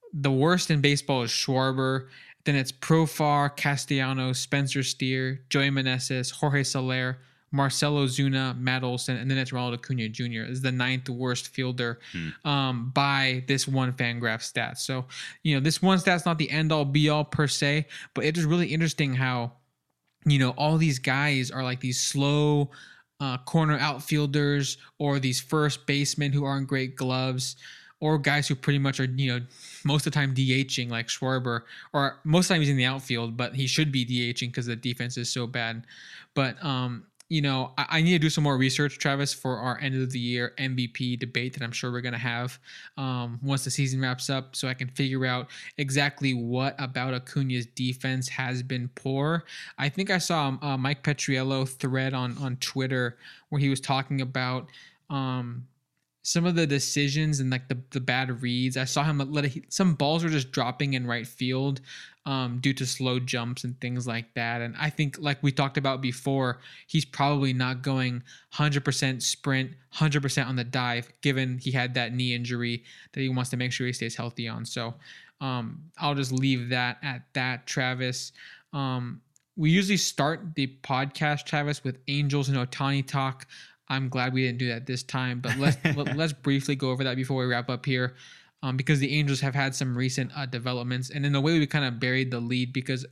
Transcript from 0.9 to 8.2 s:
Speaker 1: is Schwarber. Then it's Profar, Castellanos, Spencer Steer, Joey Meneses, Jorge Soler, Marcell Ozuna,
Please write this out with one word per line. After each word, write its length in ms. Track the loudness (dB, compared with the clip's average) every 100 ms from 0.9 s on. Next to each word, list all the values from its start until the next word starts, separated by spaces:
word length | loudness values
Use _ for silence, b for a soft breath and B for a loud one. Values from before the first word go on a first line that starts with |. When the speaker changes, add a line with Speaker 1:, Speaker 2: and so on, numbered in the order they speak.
| 4 2 0
Speaker 1:
is 60 | 2
Schwarber. 760 | 0 2 2 2 2 2 0 -4 B B B
Then 100 | 2
it's 160 | 2 2
Profar, 840 | -2 4 4 4 2 4 4 2 2
Castellanos, 840 | 0 0 0 0 0 0 0 -2
Spencer 440 | 0 0 2 0
Steer, 560 | -2 -2 -2 -2 -2 -4 0
Joey 200 | 2 2
Meneses, 600 | 2 0 0 -2 -2 -4
Jorge 320 | 0 2 2
Soler, 560 | 2 0 0 0 -2 -4 b b b
Marcell 440 | 2 2 4 2
Ozuna, 640 | 4 2 2